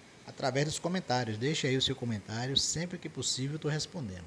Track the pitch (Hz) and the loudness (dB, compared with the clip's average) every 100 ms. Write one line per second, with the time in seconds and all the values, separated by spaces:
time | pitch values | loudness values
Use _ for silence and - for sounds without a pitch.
0 | - - - - 139 135 151 - 170 185 | -20 -20 -16 -2 0 2 2 0 0 0
1 | - 123 113 107 131 156 139 131 131 135 | 2 2 2 0 2 2 2 4 4 2
2 | 120 107 101 110 127 135 - 151 175 180 | 0 -2 -2 -4 0 2 2 0 -2 -6
3 | 151 139 120 - 135 151 151 151 - 185 | -8 -4 -2 0 0 -2 0 0 -2 -6
4 | 113 90 | -6 -6